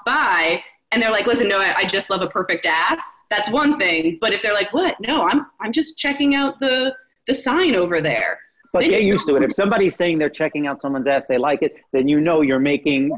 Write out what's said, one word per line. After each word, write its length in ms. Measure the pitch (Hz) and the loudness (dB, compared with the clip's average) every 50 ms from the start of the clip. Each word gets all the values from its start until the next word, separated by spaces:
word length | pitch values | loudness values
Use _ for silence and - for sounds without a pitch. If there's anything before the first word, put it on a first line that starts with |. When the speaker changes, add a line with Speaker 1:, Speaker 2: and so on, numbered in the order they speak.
| - | -4
Speaker 1:
by, 560 | 240 269 302 277 214 185 170 165 165 175 180 - - _ _ _ - | -2 0 0 0 0 0 2 2 0 0 -2 -6 -12 _ _ _ -4
and 100 | 220 233 | -2 0
they're 100 | 226 220 | 0 0
like, 140 | 220 202 196 | 0 0 0
"Listen, 220 | 240 233 - 233 | 0 0 2 0
no, 120 | 202 196 196 | 0 0 0
I, 180 | 190 180 - 190 | 0 0 0 -2
I 60 | 196 | -2
just 240 | 190 196 196 190 - | -2 -2 -2 -2 -2
love 120 | 190 180 | -2 -2
a 80 | 185 - | -2 -4
perfect 360 | - 190 185 185 175 170 - | -4 -4 -2 -2 -4 -4 -2
ass," 360 | 170 160 160 170 226 320 330 - - - - _ - | -2 0 0 0 0 -2 -4 -6 -12 -16 -14 _ -4
that's 200 | 214 208 214 220 | -4 -2 -2 -2
one 300 | 226 294 294 294 302 - | 0 2 2 2 2 2
thing. 380 | 190 180 165 160 160 165 165 - | 0 0 0 0 0 -2 -2 -2
But 140 | - 185 196 | -2 -2 -2
if 80 | 196 | 0
they're 120 | - 214 208 | 0 0 0
like, 200 | 202 196 202 - | 0 -2 -2 -2
What? 260 | 311 370 311 - - | -2 0 -2 -2 -4
No, 240 | 208 233 302 285 175 | -4 -4 -2 0 0
I'm, 240 | 175 233 294 285 - _ - | 2 0 0 -2 -4 _ -8
I'm 100 | 214 214 | -6 -4
just 260 | 233 320 311 - - | -2 -2 -4 -4 -6
checking 380 | - - 285 277 285 285 277 277 | -6 -4 -4 -2 0 0 2 2
out 240 | 277 277 269 262 - | 2 0 -2 -2 -2
the, 340 | 269 262 254 262 254 269 262 - - _ _ _ - | -2 0 0 0 0 -2 -4 -6 -14 _ _ _ -4
the 60 | - 269 | -4 -4
sign 420 | - - 254 262 339 370 320 220 | -2 -2 0 0 2 2 2 2
over 260 | 185 175 170 175 160 | 2 2 0 0 0
there. 380 | 156 151 120 110 92 80 - - - _ _ _ _ _ | 0 0 0 0 -2 -2 -4 -6 -12 _ _ _ _ _
Speaker 2:
But 100 | - 180 | -2 0
Speaker 1:
Then 80 | - 330 | 2 2
Speaker 2:
get 120 | 190 214 214 | 2 4 4
Speaker 1:
you 100 | 190 202 | 2 2
Speaker 2:
used 140 | - - | 2 2
to 80 | 151 139 | 2 2
it. 40 | 139 | 2
Speaker 1:
don't 80 | 143 - | 2 2
Speaker 2:
If 60 | - | 0
somebody's 400 | - 202 202 233 208 196 175 - | 0 0 2 2 2 2 2 2
saying 220 | - 175 175 165 | 0 0 0 0
they're 120 | 156 151 143 | 0 0 -2
checking 360 | - - 156 151 - 147 147 | -2 -2 -4 -4 -2 -4 -4
out 140 | 143 139 - | -4 -4 -6
someone's 240 | - 139 139 135 131 | -6 -4 -4 -2 0
ass, 160 | 139 139 135 - - | 0 0 0 0 0
they 80 | 127 | 0
like 240 | 123 127 147 143 - | 0 0 0 0 0
it, 140 | 156 143 - - _ _ | -2 -2 -4 -6 _ _
then 160 | - 131 131 | -2 0 2
you 120 | 143 151 147 | 2 2 2
know 220 | 151 170 165 156 | 2 2 2 2
you're 180 | 151 135 135 131 | 2 2 2 2
making 520 | 135 143 143 - - 156 139 135 139 147 147 | 2 0 0 0 0 -2 0 0 0 -2 -2